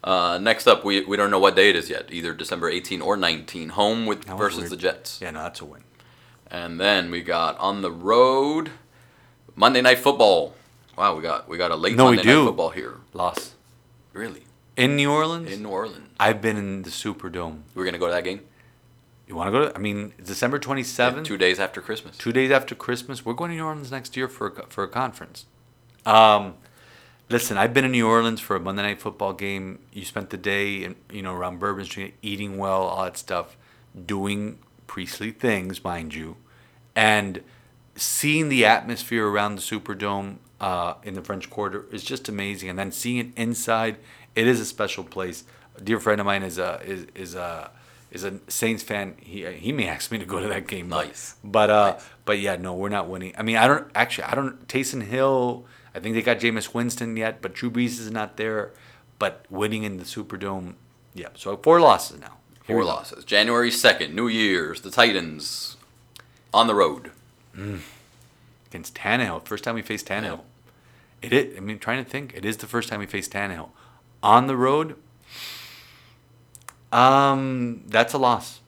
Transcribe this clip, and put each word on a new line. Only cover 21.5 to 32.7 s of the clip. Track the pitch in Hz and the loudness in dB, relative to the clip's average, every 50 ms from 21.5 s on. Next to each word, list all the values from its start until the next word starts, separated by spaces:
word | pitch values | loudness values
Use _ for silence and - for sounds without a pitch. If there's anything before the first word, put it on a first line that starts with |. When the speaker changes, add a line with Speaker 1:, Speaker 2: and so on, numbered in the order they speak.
| 92 92 | 4 2
Speaker 1:
after | 98 92 - 95 | -2 -4 -4 -10
Christmas. | - - 107 107 - 85 - | -8 -8 -10 -10 -10 -16 -18
Speaker 2:
Two | - - 117 | -6 -6 0
days | 117 131 131 131 | 2 2 4 4
after | 139 131 131 - 120 | 4 2 2 -2 -12
Christmas. | - - - 123 120 - - 135 120 - | -10 -6 -6 -6 -6 -6 -12 -14 -10 -8
We're | 113 120 | -8 -6
going | 123 170 170 | -6 -6 -8
to | 170 | -6
New | 160 160 | -6 -6
Orleans | 156 156 147 139 123 | -8 -8 -8 -10 -10
next | 135 131 113 - - | -10 -10 -12 -10 -6
year | 131 127 127 | -6 -6 -6
for | - - 107 | -6 -8 -8
a | 101 | -8
co-, | - - - - | -8 -10 -18 -12
for | - - 98 | -6 -6 -6
a | 95 | -4
conference. | - 117 131 123 - - 87 - - - - _ _ _ _ _ _ _ _ _ _ _ _ | -4 -4 -4 -4 -6 -12 -18 -18 -18 -20 -20 _ _ _ _ _ _ _ _ _ _ _ _
Um, | 113 110 110 110 110 104 104 101 95 90 - - - _ _ - - - - - - _ _ _ _ | 6 8 10 10 10 8 6 2 -2 -12 -16 -20 -20 _ _ -20 -20 -20 -20 -20 -20 _ _ _ _
listen, | 117 117 - - 110 | 0 0 0 0 2
I've | 98 104 117 | 2 2 4
been | 120 135 135 | 4 4 2
in | 131 | 4
New | 127 120 113 110 | 2 2 4 6
Orleans | 113 117 117 117 113 107 | 6 4 4 2 -2 -4
for | - - 101 | -4 -4 -4
a | 92 | -4
Monday | 87 95 98 101 | -2 -4 -4 -2
Night | 101 104 101 - | -2 -2 -4 -4
Football | - 107 101 - 104 98 95 | -8 -10 -6 -4 -4 -4 -4
game. | 85 101 98 98 98 95 95 92 - _ _ | -6 -6 -6 -6 -6 -8 -10 -14 -16 _ _
You | _ 104 92 | _ -14 -14
spent | - - 110 98 - | -10 -8 -10 -8 -8
the | - | -12
day | 95 90 101 98 101 101 101 101 98 92 | -6 -2 -2 0 0 0 -2 -4 -6 -8
in, | 90 92 - _ _ | -10 -12 -14 _ _
you | - 104 | -12 -10
know, | 95 92 92 | -8 -8 -6
around | 90 90 90 90 87 | -6 -6 -8 -6 -4
Bourbon | 98 101 101 98 98 | -4 -4 -4 -6 -8
Street, | 92 - 101 98 92 - _ | -10 -10 -10 -12 -12 -14 _
eating | - 104 101 98 104 101 98 98 | -10 -10 -8 -8 -8 -8 -6 -6
well, | 98 98 | -2 0